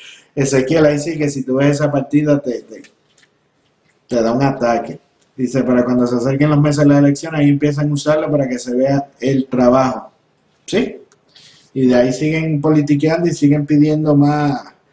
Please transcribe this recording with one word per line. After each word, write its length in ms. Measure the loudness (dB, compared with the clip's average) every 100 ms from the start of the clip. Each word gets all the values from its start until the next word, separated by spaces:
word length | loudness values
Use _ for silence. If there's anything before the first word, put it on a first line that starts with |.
| -20 -20 _
Ezequiel, 520 | -4 0 0 0 2 2
ahí 120 | 2
sí 200 | -4 -4
que 100 | -4
si 140 | -4
tú 140 | -4 0
ves 160 | 0
esa 180 | 0 -2
partida 500 | -2 -2 -2 2 0
te, 200 | -2 -8
te, 220 | -12 -20 -20 _ _ _ _ _ _ _ _ _ _ _ _
te 160 | -2
da 100 | 0
un 100 | 0
ataque. 580 | -2 0 -2 -2 -4 -14 _ _ _ -8
Dice, 260 | -4 -2
"Para 200 | 0 0
cuando 220 | 0 0 0
se 100 | -2
acerquen 340 | -2 0 2
los 100 | 2
meses 180 | 2 2
de 60 | 4
la 120 | 4
elección, 360 | 2 0 -6
ahí 140 | 0 2
empiezan 420 | 2 0 -2 -2
a 40 |
usarlo 360 | -2 0 -2 0
para 180 | -2 -2
que 100 | -6
se 160 | -4
vea 360 | -2 0 0 -4 _
el 280 | -2 -2 -2
trabajo". 640 | 0 2 2 0 -4 -12 _ _ _ _ _ -6
¿Sí? 320 | -4 -4 -8 _ _ _ _ -20 _ _
Y 120 | -2 2
de 80 |
ahí 180 | 2 2
siguen 480 | 0 -2 -2 -2 -2
politiqueando 680 | 2 2 2 0 0 0 -2
y 40 |
siguen 340 | 0 2 2 2
pidiendo 480 | 2 2 2 2
más, 480 | 2 2 2 -2 -4 -10 _ _